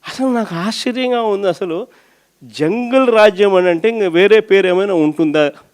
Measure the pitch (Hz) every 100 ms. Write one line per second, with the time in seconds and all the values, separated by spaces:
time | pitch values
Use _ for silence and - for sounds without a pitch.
0 | - - 262 240 214 170 185 220 - 247
1 | 254 240 226 202 196 170 190 165 247 _
2 | _ _ _ _ 127 107 151 220 247 262
3 | 262 226 214 185 202 190 180 170 214 233
4 | 196 165 196 220 214 196 185 180 202 185
5 | 151 147 160 147 147 - _